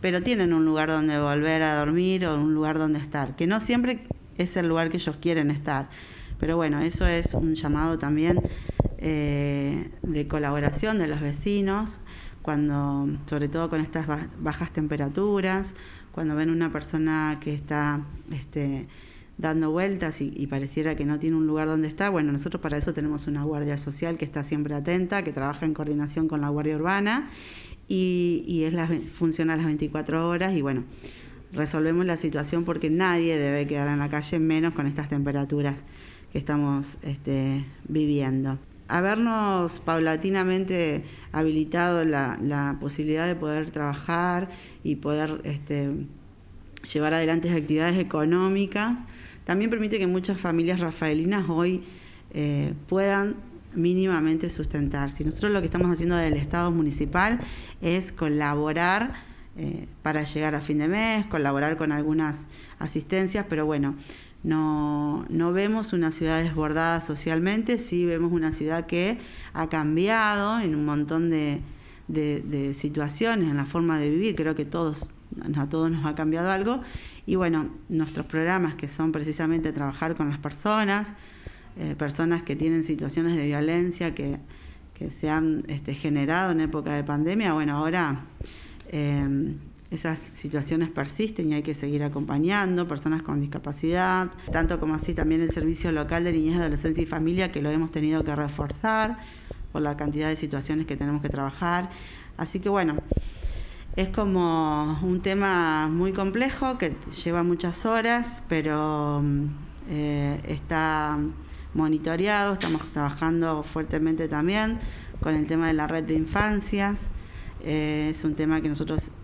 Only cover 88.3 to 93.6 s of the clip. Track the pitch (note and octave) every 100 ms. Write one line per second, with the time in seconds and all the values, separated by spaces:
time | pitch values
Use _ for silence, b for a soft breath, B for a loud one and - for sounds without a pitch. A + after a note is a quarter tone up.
88.3 | - B B B B - D3+ C#3+ C#3+ C#3
89.3 | C#3 D3 D3 - - - E3+ E3 D#3+ -
90.3 | - D3+ D3 C#3+ D#3+ D#3+ D#3+ C#3+ - G#3+
91.3 | A3 D#3+ D3+ D3+ D3 C#3+ D3 D3 C#3+ -
92.3 | C#3 E3 G3+ F#3+ F3+ E3+ C#3+ D#3 D#3+ D#3
93.3 | C#3+ C#3+ D3